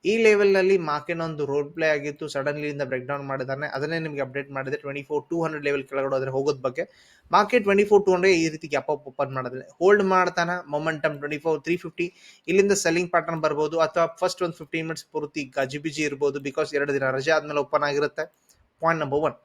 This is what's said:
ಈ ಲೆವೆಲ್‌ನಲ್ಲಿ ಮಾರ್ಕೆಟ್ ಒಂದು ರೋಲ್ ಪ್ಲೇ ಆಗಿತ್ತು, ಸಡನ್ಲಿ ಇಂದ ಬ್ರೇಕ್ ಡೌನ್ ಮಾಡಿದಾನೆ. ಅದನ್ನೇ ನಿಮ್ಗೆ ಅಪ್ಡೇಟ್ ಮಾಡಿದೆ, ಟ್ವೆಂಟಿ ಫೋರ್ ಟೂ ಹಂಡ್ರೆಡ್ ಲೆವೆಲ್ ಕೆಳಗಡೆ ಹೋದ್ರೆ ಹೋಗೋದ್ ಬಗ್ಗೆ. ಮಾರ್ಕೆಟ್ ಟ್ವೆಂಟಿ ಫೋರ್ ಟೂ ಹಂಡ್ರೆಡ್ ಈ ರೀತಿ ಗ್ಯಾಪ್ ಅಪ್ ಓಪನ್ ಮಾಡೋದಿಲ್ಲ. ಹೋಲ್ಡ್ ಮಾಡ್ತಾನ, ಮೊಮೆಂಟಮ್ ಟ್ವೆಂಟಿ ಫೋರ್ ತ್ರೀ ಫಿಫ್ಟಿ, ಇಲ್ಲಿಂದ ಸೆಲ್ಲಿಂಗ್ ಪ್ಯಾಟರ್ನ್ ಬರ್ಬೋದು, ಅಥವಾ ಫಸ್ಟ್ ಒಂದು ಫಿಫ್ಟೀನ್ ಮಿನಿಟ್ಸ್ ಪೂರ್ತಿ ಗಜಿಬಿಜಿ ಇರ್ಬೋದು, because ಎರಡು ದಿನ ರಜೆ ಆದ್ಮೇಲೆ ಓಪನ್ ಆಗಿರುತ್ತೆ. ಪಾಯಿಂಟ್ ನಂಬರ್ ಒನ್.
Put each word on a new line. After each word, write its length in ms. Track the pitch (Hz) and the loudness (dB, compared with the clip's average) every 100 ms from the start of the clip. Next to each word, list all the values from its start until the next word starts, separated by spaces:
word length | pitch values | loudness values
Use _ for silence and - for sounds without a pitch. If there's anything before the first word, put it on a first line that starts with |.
ಈ 120 | 170 226 | 0 4
ಲೆವೆಲ್‌ನಲ್ಲಿ 600 | 226 208 202 190 185 196 | 6 8 6 6 6 4
ಮಾರ್ಕೆಟ್ 420 | 160 147 143 170 | 2 -2 -2 -4
ಒಂದು 260 | 165 151 143 | -4 -4 -2
ರೋಲ್ 280 | 143 143 | -2 -2
ಪ್ಲೇ 120 | 160 160 | 0 2
ಆಗಿತ್ತು, 420 | 151 143 147 156 | 2 -2 -8 -6
ಸಡನ್ಲಿ 400 | 139 139 147 147 | -4 -4 -4 -6
ಇಂದ 140 | 143 | -4
ಬ್ರೇಕ್ 240 | 135 131 127 | -4 -4 -4
ಡೌನ್ 200 | 143 139 | -6 -4
ಮಾಡಿದಾನೆ. 400 | 135 127 135 147 | -6 -4 -4 -4
ಅದನ್ನೇ 320 | 131 147 165 | -4 -4 -4
ನಿಮ್ಗೆ 220 | 160 143 | -4 -6
ಅಪ್ಡೇಟ್ 300 | 131 135 139 | -6 -6 -8
ಮಾಡಿದೆ, 260 | 135 131 147 | -8 -6 -6
ಟ್ವೆಂಟಿ 260 | 147 139 | -6 -10
ಫೋರ್ 220 | 135 151 143 | -6 -6 -4
ಟೂ 120 | 170 | -4
ಹಂಡ್ರೆಡ್ 220 | 160 156 | -2 -2
ಲೆವೆಲ್ 200 | 143 143 | -2 -4
ಕೆಳಗಡೆ 300 | 135 135 135 | -4 -4 -2
ಹೋದ್ರೆ 160 | 135 131 | -2 -2
ಹೋಗೋದ್ 320 | 135 139 139 | -2 -2 -2
ಬಗ್ಗೆ. 220 | 131 123 110 _ _ _ _ | -4 -4 -8 _ _ _ _
ಮಾರ್ಕೆಟ್ 320 | 175 208 240 | 2 4 2
ಟ್ವೆಂಟಿ 220 | 202 196 | 4 2
ಫೋರ್ 220 | 208 208 196 | 6 6 6
ಟೂ 60 | |
ಹಂಡ್ರೆಡ್ 240 | 185 190 175 | 4 4 4
ಈ 120 | 165 | 2
ರೀತಿ 200 | 156 151 | -4 -4
ಗ್ಯಾಪ್ 220 | 139 131 | -4 -2
ಅಪ್ 180 | 147 139 | -6 -6
ಓಪನ್ 260 | 131 139 | -6 -4
ಮಾಡೋದಿಲ್ಲ. 280 | 131 123 127 - - | -4 -8 -10 -16 2
ಹೋಲ್ಡ್ 240 | 180 208 | 6 6
ಮಾಡ್ತಾನ, 480 | 190 185 180 175 170 180 143 | 6 4 2 0 -2 -2 -4
ಮೊಮೆಂಟಮ್ 500 | 147 160 156 156 147 | -4 -2 -2 -2 -4
ಟ್ವೆಂಟಿ 200 | 143 151 | -6 -4
ಫೋರ್ 240 | 160 156 | -2 -2
ತ್ರೀ 140 | 160 175 | -2 -4
ಫಿಫ್ಟಿ, 300 | 165 - 175 _ - - - | -4 -8 -8 _ -20 -18 0
ಇಲ್ಲಿಂದ 240 | 190 202 | 2 4
ಸೆಲ್ಲಿಂಗ್ 380 | 196 170 165 180 | 2 2 0 2
ಪ್ಯಾಟರ್ನ್ 300 | 175 165 165 | -2 -2 -2
ಬರ್ಬೋದು, 380 | 156 147 151 165 | -2 0 -2 0
ಅಥವಾ 280 | 156 170 165 | 0 2 -2
ಫಸ್ಟ್ 360 | - 180 - | 0 -4 -2
ಒಂದು 120 | 180 | -6
ಫಿಫ್ಟೀನ್ 320 | 160 156 165 160 | -6 -8 -8 -6
ಮಿನಿಟ್ಸ್ 200 | 160 - | -8 -8
ಪೂರ್ತಿ 320 | 156 147 156 | -8 -6 -8
ಗಜಿಬಿಜಿ 580 | 135 143 131 147 156 147 | -6 -4 -4 -4 -8 -4
ಇರ್ಬೋದು, 380 | 151 139 143 139 | -4 0 -2 0
because 340 | 139 135 151 | -6 -4 -2
ಎರಡು 180 | 147 143 | -2 0
ದಿನ 180 | 139 135 | 0 0
ರಜೆ 200 | 131 135 | -2 0
ಆದ್ಮೇಲೆ 300 | 156 151 147 | 0 0 -4
ಓಪನ್ 220 | 135 151 | 0 0
ಆಗಿರುತ್ತೆ. 440 | 143 143 147 - 156 _ _ _ _ _ | 0 0 -2 -4 -10 _ _ _ _ _
ಪಾಯಿಂಟ್ 220 | 165 165 | 0 0
ನಂಬರ್ 160 | 147 143 | 0 0
ಒನ್. 140 | 156 - | -2 -4